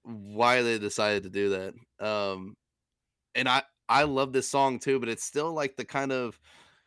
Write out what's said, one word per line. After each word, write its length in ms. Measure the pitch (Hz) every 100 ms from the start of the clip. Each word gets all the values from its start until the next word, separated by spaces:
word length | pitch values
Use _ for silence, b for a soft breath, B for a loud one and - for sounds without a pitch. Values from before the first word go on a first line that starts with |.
why 580 | - 110 101 104 120 127
they 160 | 120 113
decided 460 | 104 - 104 104
to 60 | 95
do 200 | 95 101
that, 240 | 95 95 - _ - 107
um, 500 | 107 101 95 95 - _ _ _ _ _ _ _
and 140 | 123 127
I, 140 | 131 - _ -
I 160 | 127
love 280 | 151 135 135
this 160 | 131 120
song 280 | 139 135 120
too, 200 | 139 135
but 80 | 117
it's 160 | 113
still, 280 | - 143 160
like, 220 | 156 143 -
the 80 | 120
kind 260 | 139 135
of, 280 | 131 120 - b b b b